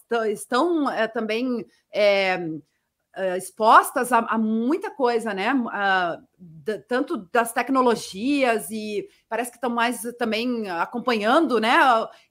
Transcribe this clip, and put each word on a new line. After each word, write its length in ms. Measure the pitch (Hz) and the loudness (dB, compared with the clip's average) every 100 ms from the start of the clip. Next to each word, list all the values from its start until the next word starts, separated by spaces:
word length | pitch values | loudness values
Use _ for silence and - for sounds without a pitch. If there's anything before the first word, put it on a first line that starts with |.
| - | -4
tã-, 220 | 233 220 | -2 -2
estão, 580 | 208 - 247 339 330 262 | -4 -2 0 2 0 -2
é, 160 | 180 220 | -2 -2
também, 580 | 233 220 220 254 233 - _ _ | -2 -4 -2 -2 -4 -8 _ _
é, 580 | - 208 196 190 180 170 156 - _ _ _ _ - | 0 2 4 2 0 -4 -8 -12 _ _ _ _ -6
é, 220 | 190 185 | -4 -4
expostas 760 | 185 - 220 302 - 269 240 | -6 0 8 8 6 -2 0
a, 80 | 233 | 0
a 180 | 226 226 | 2 -2
muita 500 | 220 220 240 359 427 | 0 0 0 -2 -4
coisa, 460 | 440 240 233 214 190 | -2 0 0 -2 -4
né? 180 | 208 269 226 | -2 -2 -2
Ah, 480 | 202 196 190 175 151 - _ | -2 0 2 0 -4 -12 _
d-, 440 | 175 160 143 202 | -20 -14 -8 -8
tanto 380 | - 247 294 285 180 | -4 -4 -2 -6 -2
das 220 | - 233 | 0 0
tecnologias 1200 | 254 247 269 254 220 - 185 254 285 254 220 175 | -2 -2 2 2 2 -4 -6 -2 0 2 0 -4
e 360 | 214 214 202 - _ - | -10 -6 -8 -8 _ -10
parece 220 | 226 247 | -6 -6
que 60 | - | -4
estão 120 | 247 | -4
mais 320 | 233 233 240 240 233 | 0 -2 -2 -8 -6
também 500 | 226 220 247 240 202 | -4 -2 -2 -4 -4
acompanhando, 920 | 170 190 240 247 226 208 294 294 233 | -4 -4 -4 -2 0 4 2 4 2
né? 180 | 220 311 277 226 208 - - | 2 4 4 2 0 -10 -6